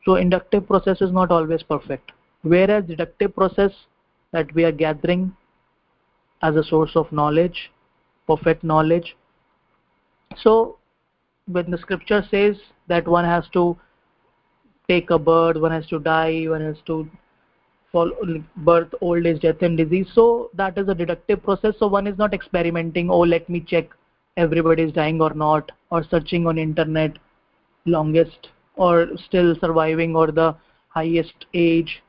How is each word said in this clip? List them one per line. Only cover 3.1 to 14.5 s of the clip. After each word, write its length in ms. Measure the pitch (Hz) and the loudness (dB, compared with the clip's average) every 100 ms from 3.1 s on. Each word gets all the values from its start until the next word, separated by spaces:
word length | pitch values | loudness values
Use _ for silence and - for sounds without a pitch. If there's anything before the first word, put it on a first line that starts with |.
| _ 196 | _ -6
process 380 | - 190 - 196 - _ _ _ _ _ | 0 -2 0 -2 -2 _ _ _ _ _
that 200 | 170 156 | -6 -4
we 100 | 156 | 0
are 80 | 165 | 0
gathering 640 | 151 156 151 170 180 185 - _ _ _ _ _ _ _ _ _ _ | 0 -4 -2 -2 -2 -2 -8 _ _ _ _ _ _ _ _ _ _
as 160 | 160 156 | 0 0
a 80 | |
source 320 | 147 156 156 165 | 0 0 2 -2
of 160 | 151 | -2
knowledge, 580 | 151 147 151 175 - - _ _ _ _ _ - | -2 0 2 0 -4 -18 _ _ _ _ _ -2
perfect 380 | 156 165 160 | 0 0 -2
knowledge. 520 | 160 156 156 170 165 - _ _ _ _ _ _ _ _ _ _ _ - | 0 2 4 2 -2 -20 _ _ _ _ _ _ _ _ _ _ _ -2
So 400 | 226 220 226 - _ _ _ _ _ _ - | 2 2 0 -8 _ _ _ _ _ _ -8
when 240 | 175 175 | -6 -4
the 80 | 170 | -8
scripture 460 | - 180 - 208 196 | -6 -10 -2 -2 0
says 260 | 202 208 202 - _ _ | 0 0 0 -12 _ _
that 180 | 170 170 | -2 2
one 200 | 175 175 | 2 2
has 180 | 170 - | -2 0
to 240 | 185 175 170 _ _ _ _ _ _ _ | 0 0 -2 _ _ _ _ _ _ _